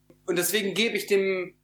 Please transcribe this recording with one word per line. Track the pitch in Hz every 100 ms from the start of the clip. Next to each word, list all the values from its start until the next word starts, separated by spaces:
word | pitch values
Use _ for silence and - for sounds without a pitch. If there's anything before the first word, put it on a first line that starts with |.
| _ - -
Und | 175
deswegen | 170 214 202
geb | 180 226
ich | 202 -
dem, | 196 196 190 180 -